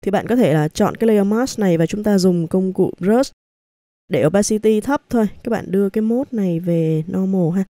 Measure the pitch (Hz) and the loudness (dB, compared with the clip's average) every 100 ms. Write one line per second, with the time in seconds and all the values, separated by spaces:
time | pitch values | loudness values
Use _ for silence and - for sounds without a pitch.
0 | - 190 180 247 185 156 151 - 190 - | -2 -2 0 2 4 2 0 0 -2 0
1 | 226 208 196 214 262 - 196 165 165 208 | 2 2 2 0 -2 -2 0 2 0 -2
2 | 208 202 180 175 160 185 185 185 185 - | 0 2 2 0 -2 -2 -2 -2 -2 -2
3 | 180 233 277 _ _ _ _ _ _ _ | 0 0 0 _ _ _ _ _ _ _
4 | _ 156 135 196 208 214 214 214 208 285 | _ 0 2 2 0 0 2 0 0 -4
5 | _ 240 214 - - 220 - 190 202 214 | _ -2 -2 -4 -6 -6 -2 -2 0 0
6 | 220 233 285 226 190 170 180 170 160 160 | -2 -2 -2 -4 -2 -2 -2 0 0 -2
7 | 160 185 190 190 165 180 190 | -2 -4 -2 0 0 -2 -4